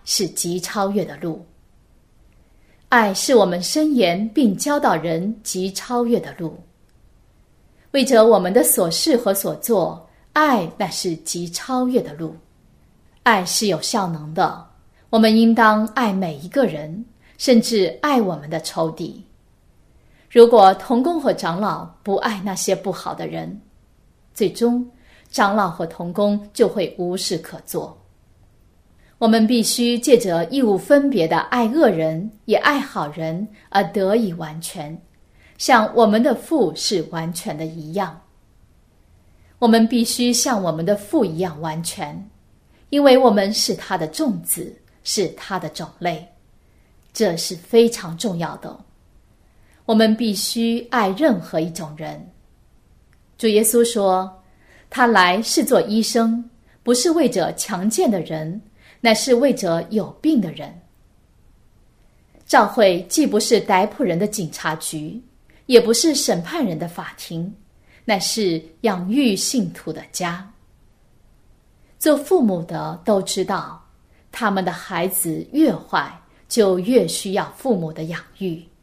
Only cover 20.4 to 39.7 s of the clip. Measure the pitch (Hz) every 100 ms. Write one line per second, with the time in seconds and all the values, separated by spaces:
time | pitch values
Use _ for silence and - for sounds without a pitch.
20.4 | 233 233 190 190 - 240 330 330 269 170
21.4 | 180 170 208 156 170 - - 196 - 202
22.4 | 202 180 - 185 202 175 - 156 160 160
23.4 | 165 202 - _ _ _ _ _ _ -
24.4 | 196 165 233 240 240 - _ _ _ -
25.4 | 202 214 190 165 165 - 175 175 208 208
26.4 | - - 202 214 165 - 175 185 - 170
27.4 | - 135 - 165 165 - _ _ _ _
28.4 | _ _ _ _ _ _ _ - 220 226
29.4 | 220 240 - - 240 240 269 240 190 165
30.4 | 170 277 233 190 - 285 277 220 160 165
31.4 | - 247 220 294 269 165 160 160 214 -
32.4 | - 220 - 285 - 196 151 156 160 170
33.4 | 208 - - 202 180 202 190 220 214 170
34.4 | 160 160 165 185 147 165 - _ _ _
35.4 | _ - - 240 214 233 214 220 269 233
36.4 | - 320 180 156 - 190 156 170 165 175
37.4 | 220 151 160 165 151 185 180 - _ _
38.4 | _ _ _ _ _ _ _ _ _ _
39.4 | _ - 233